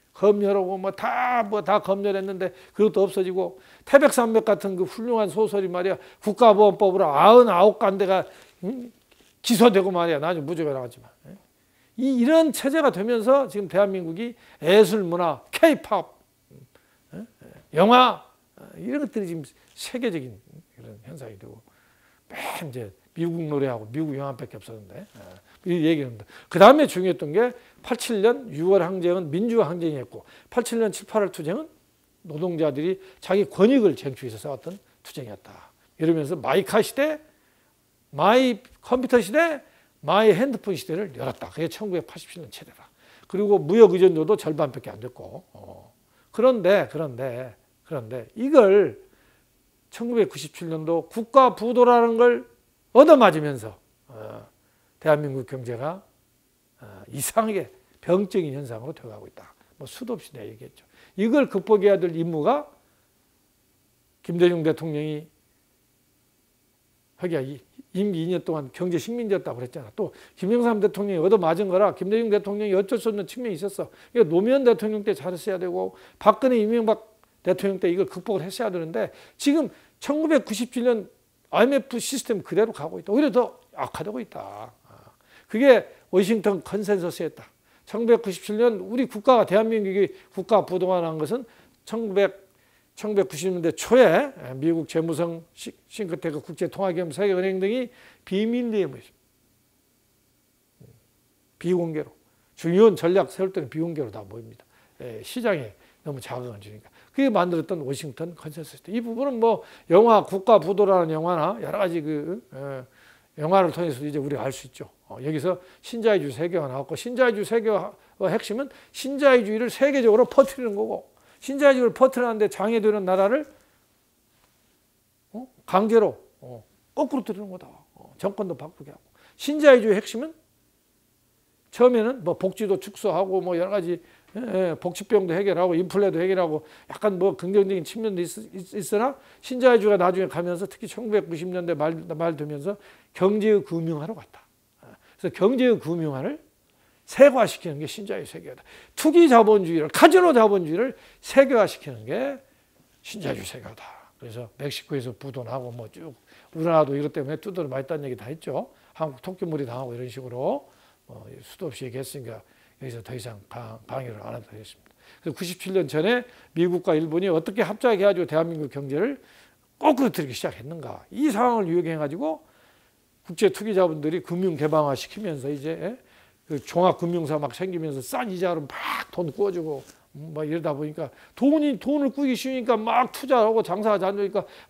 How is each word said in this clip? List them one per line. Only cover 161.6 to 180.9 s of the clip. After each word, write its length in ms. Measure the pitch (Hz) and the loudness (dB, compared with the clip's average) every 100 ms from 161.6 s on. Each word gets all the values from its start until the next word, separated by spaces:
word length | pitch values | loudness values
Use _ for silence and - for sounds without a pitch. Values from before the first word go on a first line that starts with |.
| 165 | -12
없이 180 | - | -10
얘기했으니까 560 | 127 123 135 143 113 110 - _ _ _ | -12 -12 -12 -14 -16 -18 -20 _ _ _
여기서 220 | 135 117 | -14 -14
더 120 | - | -14
이상 240 | 127 117 104 - | -14 -14 -16 -18
강-, 320 | 123 113 113 110 | -16 -16 -18 -12
강의를 300 | 127 127 107 | -10 -10 -14
안 60 | 113 | -14
하도록 220 | 117 104 | -14 -16
하겠습니다. 400 | 107 107 - _ _ _ _ | -20 -20 -20 _ _ _ _
그래서 160 | 165 - | -12 -10
구십칠 380 | 175 180 185 | -10 -10 -4
년 120 | 190 147 | -2 -2
전에 380 | 151 185 247 240 _ _ | -2 0 -2 -4 _ _
미국과 400 | 156 175 175 185 | -2 0 0 0
일본이 340 | 156 165 165 190 | 0 0 -2 0
어떻게 320 | 165 160 202 | -2 -2 -2
합작해가지고 640 | 185 208 247 202 202 180 160 | -4 0 0 2 2 0 -2
대한민국 440 | 156 170 160 139 | -2 -2 -6 -8
경제를 500 | 143 139 143 233 277 _ _ _ _ _ _ | -10 -6 -4 -4 -6 _ _ _ _ _ _
거꾸로 300 | 320 262 247 | 0 2 0
들기 240 | 180 143 | -2 -6
시작했는가. 720 | 113 160 - 127 165 120 - - | -8 -8 -10 -14 -14 -14 -16 -14
이 200 | 220 302 | -2 -2
상황을 380 | 202 247 226 175 | 2 2 2 0
유용해가지고 800 | 175 170 160 143 170 302 311 _ _ _ _ _ _ _ _ - | 0 -2 -4 -6 -4 -6 -8 _ _ _ _ _ _ _ _ -16
국제 220 | 170 196 | 0 0
투기자본들이 720 | - 214 190 180 156 151 180 | 0 -2 0 0 0 -4 -6
금융 320 | 185 175 190 147 | -6 -4 -2 -2
개방화 400 | 151 156 147 131 | 0 0 0 -4
시키면서 540 | - 208 208 143 135 | -8 -10 -8 -8 -8
이제, 200 | 147 147 | -8 -8
예? 280 | 165 180 254 _ _ _ _ _ | -8 -10 -12 _ _ _ _ _
그 100 | 147 | -10
종합금융사 800 | - 170 180 - 170 175 151 156 | -4 0 2 0 -4 -4 -4 -4
막 160 | 143 | -6
생기면서 460 | - 190 175 160 135 | -8 -8 -6 -8 -8
싼 280 | 123 254 240 | -8 -8 -8
이자로 340 | 180 180 165 | -4 -4 -4
막 480 | 139 - - - - | -8 -12 -8 -8 -10
돈 180 | - 170 | -8 -8
구워주고, 540 | - 202 175 156 139 117 _ _ 143 | -4 -4 -4 -8 -10 -12 _ _ -20
음, 160 | 160 | -14
막 140 | 151 151 | -10 -6
이러다 240 | 165 156 | -4 -4
보니까 380 | 143 151 | -6 -8